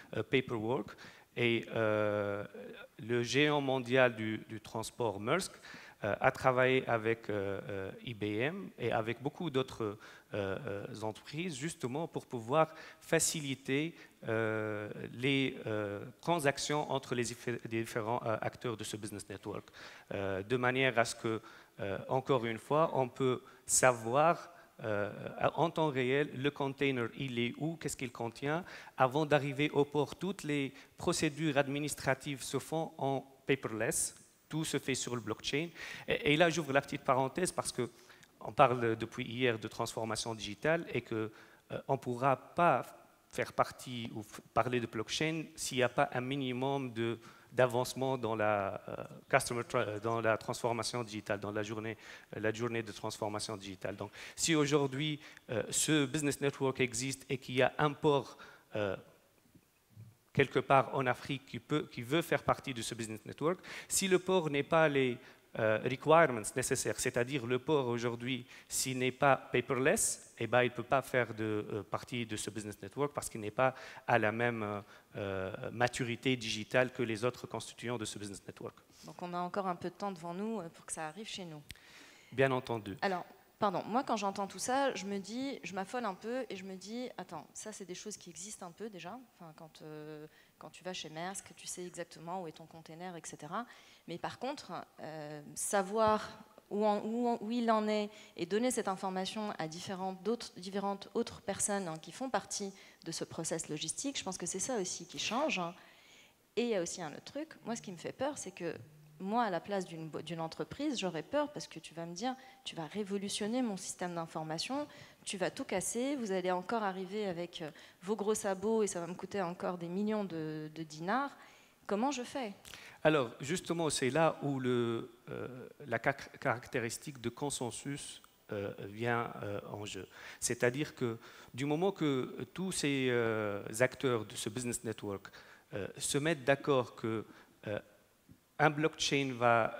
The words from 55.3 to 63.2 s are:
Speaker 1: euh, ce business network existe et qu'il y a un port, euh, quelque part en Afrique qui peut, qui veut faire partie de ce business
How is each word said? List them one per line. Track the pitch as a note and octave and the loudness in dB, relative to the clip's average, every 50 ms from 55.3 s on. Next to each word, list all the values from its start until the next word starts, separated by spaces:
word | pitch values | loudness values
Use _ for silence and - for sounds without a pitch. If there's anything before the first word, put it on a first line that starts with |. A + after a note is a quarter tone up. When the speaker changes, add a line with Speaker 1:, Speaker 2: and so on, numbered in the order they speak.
| - - - - | -20 -20 -10 -4
Speaker 1:
euh, | B2 G#2+ - - | -2 -2 -2 0
ce | - - - - D#3 D3+ C#3 | 0 2 4 4 6 4 4
business | B2+ B2+ D#3 C#3+ C#3+ C3+ - | 2 0 0 0 0 0 2
network | C#3 C#3 - - C3+ C3 C3 - | 0 0 0 2 0 0 2 2
existe | C3 A#2+ A2 A2+ B2+ C3+ C3 - - - | 0 0 2 -2 -2 -2 -4 -6 -4 -4
et | C#3+ - | -4 -4
qu'il | - - B2+ | -4 -2 4
y | B2+ | 4
a | B2+ - - - | 4 4 4 4
un | D3+ D3+ C#3+ | 2 2 2
port, | - - D#3 C#3+ C#3 - - - - - - - - _ _ - | 4 4 6 6 6 2 -2 -10 -16 -18 -20 -20 -20 _ _ -4
euh, | A2 G#2 G2 F#2+ - - - - _ _ _ _ _ _ _ _ - _ _ _ _ _ _ - - - - - _ _ _ _ | -2 0 0 -2 -4 -8 -16 -20 _ _ _ _ _ _ _ _ -20 _ _ _ _ _ _ -20 -20 -20 -20 -20 _ _ _ _
quelque | - C3+ - - C#3 | 2 2 4 4 0
part | B2 - C#3 C#3 C3+ C3+ - | 4 6 6 6 6 6 2
en | C#3+ C3 B2+ | 2 2 2
Afrique | B2 - - - C#3 C3 - | 2 0 0 -4 -4 -4 -4
qui | - - A#2+ | -8 -10 -10
peut, | - - D3+ D3+ - - | -4 0 0 0 0 -2
qui | - C3 | -6 -8
veut | A#2 A#2 C#3+ E3+ | -4 0 2 2
faire | D#3+ - D#3 C3+ - | 4 4 2 2 4
partie | - B2+ - - C#3 B2+ | 4 2 2 0 -4 -6
de | A2+ | -4
ce | A2 - A#2+ | -4 -4 -4
business | A2+ A#2 G#2+ A2 G#2 | -6 -6 -6 -6 -8